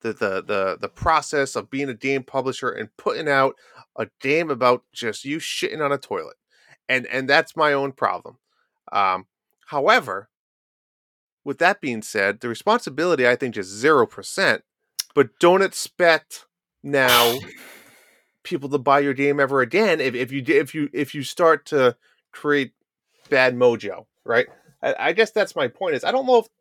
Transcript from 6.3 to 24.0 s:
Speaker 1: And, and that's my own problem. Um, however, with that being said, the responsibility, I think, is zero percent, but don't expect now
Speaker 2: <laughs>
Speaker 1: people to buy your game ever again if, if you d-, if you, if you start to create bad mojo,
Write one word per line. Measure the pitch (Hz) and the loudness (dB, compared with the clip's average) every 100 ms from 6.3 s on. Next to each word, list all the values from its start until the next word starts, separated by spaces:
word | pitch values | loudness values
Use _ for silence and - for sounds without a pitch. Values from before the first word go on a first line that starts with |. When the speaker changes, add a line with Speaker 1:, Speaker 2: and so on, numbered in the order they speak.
| - _ _ _ _ - | -16 _ _ _ _ -4
Speaker 1:
And, | 131 123 | -4 -2
and | 131 131 | -6 2
that's | 147 156 - | 2 2 0
my | 151 | 0
own | 143 139 | 0 -2
problem. | 131 107 90 85 - _ _ _ _ - | -4 -4 -4 -10 -20 _ _ _ _ -6
Um, | 98 98 92 - _ _ _ - | -2 0 -2 -6 _ _ _ -10
however, | 147 147 240 139 95 107 _ _ _ _ _ _ _ _ _ _ _ | -2 2 2 0 -8 -12 _ _ _ _ _ _ _ _ _ _ _
with | 143 135 | -10 0
that | 170 202 | 0 0
being | 151 113 | -4 -6
said, | 107 107 98 104 | -4 0 0 0
the | 120 | -6
responsibility, | 113 - 226 - 135 175 156 123 | -4 0 0 -2 -4 0 2 2
I | 123 | 2
think, | 127 110 | -2 -6
is | 92 | -8
zero | 101 135 147 110 | -2 4 4 2
percent, | - - - 180 110 - _ _ - - - | -2 -12 -2 0 0 -4 _ _ -14 -2 0
but | 127 _ | 0 _
don't | 170 185 | 4 6
expect | 196 - - - 175 160 - - - _ _ _ | 2 -2 -10 0 4 4 0 -18 -20 _ _ _
now | 143 143 127 120 120 123 - - - - - | -2 0 4 4 4 0 -8 -18 -20 -20 -20
Speaker 2:
<laughs> | _ _ _ _ _ | _ _ _ _ _
Speaker 1:
people | - 165 139 | -8 -8 -2
to | 143 | -2
buy | 127 139 | 2 2
your | 143 131 | 2 0
game | 139 143 | 0 0
ever | 135 135 | 0 0
again | 123 160 220 160 | 0 2 2 2
if, | 135 | -2
if | 117 120 | -4 -6
you | 139 | -4
d-, | 127 147 | 0 2
if | 156 160 | 2 -4
you, | 143 | -6
if | 123 139 151 | -4 -6 -6
you | |
start | 131 - 170 156 - | -8 0 2 2 0
to | 147 127 120 _ _ _ | 2 2 0 _ _ _
create | - 147 143 123 _ _ _ _ _ _ | -8 -2 -2 -2 _ _ _ _ _ _
bad | 139 127 123 | 2 2 4
mojo, | 123 117 101 90 | 4 2 -4 -12